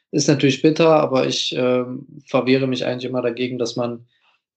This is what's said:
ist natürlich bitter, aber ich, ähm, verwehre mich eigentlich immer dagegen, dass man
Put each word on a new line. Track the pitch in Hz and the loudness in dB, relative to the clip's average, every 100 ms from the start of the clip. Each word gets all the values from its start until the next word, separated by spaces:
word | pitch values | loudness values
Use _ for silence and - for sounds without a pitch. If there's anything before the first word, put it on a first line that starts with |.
| - | -6
ist | 147 143 | -2 0
natürlich | 139 139 135 | 2 2 4
bitter, | 156 156 165 | 2 4 4
aber | 156 139 131 139 | 4 2 0 0
ich, | 127 - 127 | -2 -4 -2
ähm, | 127 127 123 131 - - - | 0 0 -2 -8 -14 -20 -2
verwehre | 135 123 131 131 | 0 2 2 2
mich | 127 - | -2 -4
eigentlich | 123 127 | -4 -4
immer | 127 | -2
dagegen, | 123 117 127 123 | -2 -2 -6 -4
dass | 117 127 | -4 -4
man | 120 120 - _ _ _ _ | -6 -6 -14 _ _ _ _